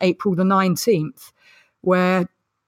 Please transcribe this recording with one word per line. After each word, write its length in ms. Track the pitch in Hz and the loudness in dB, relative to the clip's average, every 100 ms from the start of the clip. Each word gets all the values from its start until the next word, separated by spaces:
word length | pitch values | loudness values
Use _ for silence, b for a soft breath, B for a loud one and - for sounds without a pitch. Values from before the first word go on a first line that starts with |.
April 340 | 185 - 208 175 | -2 -2 -2 -2
the 80 | |
nineteenth, 880 | 190 190 190 175 - 185 156 - - b b b b b | 0 0 0 0 0 0 -2 -10 -20 b b b b b
where 460 | 180 180 180 185 180 _ _ _ | -2 0 2 0 -2 _ _ _